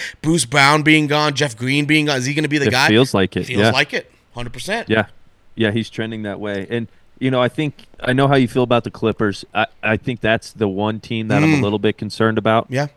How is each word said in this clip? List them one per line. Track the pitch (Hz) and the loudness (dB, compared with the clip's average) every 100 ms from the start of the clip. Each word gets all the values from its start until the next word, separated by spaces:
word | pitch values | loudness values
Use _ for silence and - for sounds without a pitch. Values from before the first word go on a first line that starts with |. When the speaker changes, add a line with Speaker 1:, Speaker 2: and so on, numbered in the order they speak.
| - - | -2 -6
Speaker 1:
Bruce | 151 165 | 0 0
Brown | - 143 139 151 | 0 4 4 4
being | 151 156 147 | 4 4 4
gone, | 147 151 | 0 0
Jeff | 135 147 110 | -2 -4 -4
Green | 127 143 147 | -2 0 2
being | 156 147 | 2 2
gone, | 135 | -2
is | 127 | -2
he | |
gonna | 147 151 | -2 -2
be | 147 | 0
the | 135 | 2
Speaker 2:
It | |
Speaker 1:
guy? | 123 147 | 2 4
Speaker 2:
feels | 110 139 | 4 4
like | 101 92 92 | 2 0 -2
it, | 90 | -4
Speaker 1:
Feels | 113 | 2
Speaker 2:
yeah. | 110 | 2
Speaker 1:
like | 127 147 | 2 0
it, | 254 - _ _ | -4 -8 _ _
hundred | 120 120 | -12 -12
percent. | - - 226 196 | -10 -6 -6 0
Speaker 2:
Yeah. | 110 101 - - _ - | 0 0 -6 -20 _ -14
Yeah, | - 110 | -4 -2
he's | 113 107 | -2 -6
trending | - 113 110 | -8 -8 -8
that | 107 95 | -10 -8
way. | 104 101 92 | -8 -8 -6
And, | 117 110 - _ - | -6 -8 -14 _ -6
you | 131 | -2
know, | 127 | 0
I | 123 | 0
think, | - 151 - - - | -2 -6 -6 -20 -10
I | 127 | -2
know | 127 139 | 2 4
how | 139 | 4
you | 120 | 2
feel | 131 | 0
about | 123 120 | 2 0
the | 110 | -2
Clippers. | - 113 - 107 98 - | -4 -4 0 -2 -4 -8
I, | - 110 - | -4 -4 -4
I | 107 113 | -2 -2
think | - 120 | -4 -4
that's | 107 113 - | 0 0 -2
the | - 104 | -4 -4
one | 95 107 110 | -2 -4 -4
team | - 117 110 | -6 -6 0
that | 107 | 2
I'm | 156 | 4
a | 147 | 2
Speaker 1:
Mm. | |
Speaker 2:
little | 104 104 | 2 0
bit | 107 - | 0 -2
concerned | 104 - 113 110 | -6 0 0 2
about. | 107 113 - | 2 0 0
Speaker 1:
Yeah, | 127 147 | -4 -6